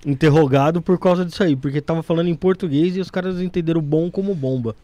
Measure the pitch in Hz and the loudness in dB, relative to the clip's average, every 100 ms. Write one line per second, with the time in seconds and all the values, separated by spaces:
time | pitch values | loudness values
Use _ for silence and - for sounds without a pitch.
0 | 147 135 156 151 143 135 143 175 165 180 | -4 2 4 6 4 4 2 0 0 2
1 | 185 180 175 - 185 135 143 143 143 165 | 2 2 -2 -2 0 0 -2 -4 -2 -4
2 | 160 165 175 165 185 185 180 139 175 185 | -2 0 0 0 0 0 -2 0 0 -2
3 | 180 190 185 180 180 180 165 165 147 156 | -6 -6 -4 -4 -4 -2 0 -2 0 0
4 | 175 196 196 185 131 131 113 - | 0 -4 -4 -4 -2 -2 -4 -8